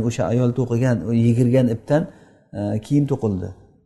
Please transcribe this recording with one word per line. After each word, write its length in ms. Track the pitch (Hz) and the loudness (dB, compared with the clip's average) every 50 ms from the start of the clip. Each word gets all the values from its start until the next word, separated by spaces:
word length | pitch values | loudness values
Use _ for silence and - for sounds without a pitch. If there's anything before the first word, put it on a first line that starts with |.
| 110 | 0
o'sha 180 | 120 117 - 104 | -2 -2 -2 -2
ayol 280 | 87 113 123 127 120 | 0 0 2 2 0
to'qigan, 460 | 117 135 127 117 120 117 127 131 120 101 | 0 -2 -2 -2 0 0 2 0 0 0
u 100 | 80 104 117 | -2 0 0
yigirgan 540 | 117 117 120 117 120 131 120 120 131 127 120 | 2 4 4 4 4 2 4 4 4 2 2
ipdan, 340 | 117 113 - - 143 151 170 - - - - _ _ _ _ _ - | 0 -4 -2 0 0 0 0 -4 -10 -18 -20 _ _ _ _ _ -8
e, 60 | 101 104 104 107 107 | -6 -4 -4 -4 -4
kiyim 240 | - - 143 147 147 135 | -2 0 0 0 2 0
to'qildi. 420 | 139 - - 110 101 92 92 95 95 - - _ _ _ _ | -2 -2 -2 -2 -2 -4 -6 -8 -12 -16 -20 _ _ _ _